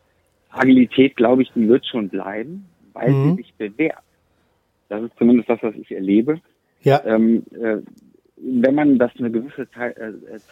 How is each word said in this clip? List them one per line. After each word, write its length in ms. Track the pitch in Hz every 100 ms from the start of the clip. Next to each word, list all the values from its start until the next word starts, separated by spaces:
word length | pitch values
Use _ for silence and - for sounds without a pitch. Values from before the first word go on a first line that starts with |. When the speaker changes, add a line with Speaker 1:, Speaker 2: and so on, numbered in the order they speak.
| _ _ _ _ _
Speaker 1:
Agilität, 680 | - 131 127 117 - 135 -
glaube 260 | 113 127
ich, 100 | 123
die 140 | 117 110
wird 180 | 135 -
schon 240 | 120 98
bleiben, 560 | 95 92 107 127 190 196 _ _
weil 180 | - 120
Speaker 2:
Mhm. 180 | 135 143
Speaker 1:
sie 120 | 185
sich 100 | - -
bewährt. 440 | 104 107 156 - _ _ _ _ _ _ _ _ -
Das 140 | 107
ist 80 | 117 -
zumindest 320 | 117 120 110
das, 120 | 117
was 140 | 113 -
ich 160 | -
erlebe. 480 | 98 95 104 127 160 - _ _ _
Speaker 2:
Ja. 200 | 143 143 110
Speaker 1:
Ähm, 380 | 110 113 113 - 90
äh, 180 | 113 107 - _ _ _ _ _
wenn 380 | 127 127 131 143
man 220 | 147 127
das 140 | 120 -
eine 140 | 117
gewisse 360 | 113 139 - 120
Zei-, 200 | 117 120
äh, 480 | - 110 - - 107 _